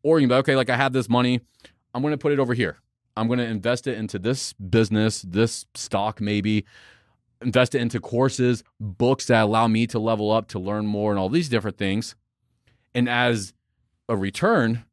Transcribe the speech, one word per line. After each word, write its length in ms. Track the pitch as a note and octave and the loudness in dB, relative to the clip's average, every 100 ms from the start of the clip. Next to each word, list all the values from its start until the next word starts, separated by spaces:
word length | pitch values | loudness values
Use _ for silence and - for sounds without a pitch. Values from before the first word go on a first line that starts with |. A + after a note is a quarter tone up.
Or 160 | C#3+ D#3+ | 4 4
you 60 | |
can 40 | C3 | 6
be 40 | |
like, 100 | B2+ | 4
"Okay, 120 | C#3 C3+ | 4 2
like, 140 | B2 | 2
I 60 | A#2+ | 0
have 160 | C3+ | 2
this 160 | B2+ A#2 | 0 2
money. 320 | A#2+ B2 B2 _ _ - _ _ | 2 2 0 _ _ -20 _ _
I'm 80 | B2 | -6
gonna 160 | D3 D3 | -4 -2
put 140 | D#3 | -2
it 60 | C#3+ | 0
over 160 | B2+ | 0
here. 240 | B2 F#2 - _ _ _ - | 0 -2 -4 _ _ _ -4
I'm 120 | A2+ | -2
gonna 160 | B2 | 0
invest 420 | A#2 A2 G#2+ B2 - | -2 -2 -2 -2 -4
it 120 | A2 | -6
into 200 | G#2+ G2+ | -6 -4
this 340 | G#2 C3+ - | -2 -4 -6
business, 680 | - F#2+ A2+ G#2+ A2 A2 - | -12 0 2 4 2 0 -2
this 440 | F#2 F#2+ A2+ - - | -4 0 0 -2 -14
stock 460 | - - G2 G#2+ - | -16 -6 -4 -4 -4
maybe, 440 | G#2 G#2 G#2 G#2+ - - - _ _ _ _ _ | -2 -2 0 -2 -4 -20 -20 _ _ _ _ _
invest 320 | B2 B2+ B2 | -2 2 2
it 60 | C3+ | 0
into 200 | A#2+ A2+ | -2 -6
courses, 640 | - A#2+ C3 - B2 A#2 _ _ | -4 0 0 2 0 0 _ _
books 460 | G#2+ F#2 A#2+ C3+ - | -12 0 0 2 2
that 160 | A2+ | 4
allow 260 | G#2+ A2 A2+ | 4 2 2
me 180 | A2 A#2 | 2 0
to 100 | A#2 | -2
level 320 | A2 A2 G#2+ | -2 -2 0
up, 180 | A2 G#2 | 0 -2
to 100 | G2+ | -8
learn 280 | F#2 G#2+ G#2+ | -6 -4 -4
more, 240 | G#2 G#2+ | -2 0
and 80 | G2+ | 0
all 100 | F#2+ | 0
these 200 | D#3 D#3 | 0 0
different 300 | A#2+ G#2 - | -2 -2 -4
things." 360 | G2 G2+ A2+ - _ _ _ _ _ _ _ | -2 -2 -4 -14 _ _ _ _ _ _ _
And 140 | B2 B2 | -2 0
as 440 | A#2+ A#2+ A#2 F#2+ _ _ _ _ _ - | 2 2 0 -4 _ _ _ _ _ -6
a 80 | G#2+ | -2
return 680 | G2 - F#3+ A3 A#2 A#2 - | -2 -2 2 2 2 -2 -6